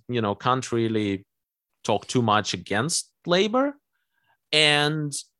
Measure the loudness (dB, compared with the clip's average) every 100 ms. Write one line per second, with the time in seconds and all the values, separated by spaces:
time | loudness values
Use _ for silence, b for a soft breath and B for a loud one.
0 | -6 -2 -2 0 0 -2 -2 -2 0 0
1 | -2 -4 -8 _ _ _ _ _ -2 -2
2 | -2 0 2 2 0 -6 -4 -4 -2 -4
3 | -6 _ 0 0 2 0 -2 -4 _ _
4 | _ _ _ _ _ 2 4 4 2 -2
5 | -4 -8 -12